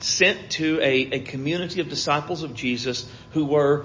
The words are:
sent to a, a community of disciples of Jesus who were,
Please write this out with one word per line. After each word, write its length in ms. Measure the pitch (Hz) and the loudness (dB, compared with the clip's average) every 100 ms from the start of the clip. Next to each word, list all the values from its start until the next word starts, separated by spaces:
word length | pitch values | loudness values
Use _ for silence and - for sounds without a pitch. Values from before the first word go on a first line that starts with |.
sent 500 | - - 185 - - | -2 2 4 2 -4
to 280 | - 156 156 | -4 0 2
a, 300 | 139 131 131 | 4 2 2
a 80 | 139 | -4
community 600 | 131 135 139 175 175 185 | -4 -6 -2 -2 -2 -4
of 80 | 151 | -4
disciples 520 | 143 - 147 151 175 | -4 0 0 0 -4
of 120 | 156 | -6
Jesus 540 | 113 127 120 127 123 - - - | -4 -2 -2 -2 -4 -8 -14 -6
who 120 | 156 | -2
were, 400 | 143 147 139 143 | 2 4 6 4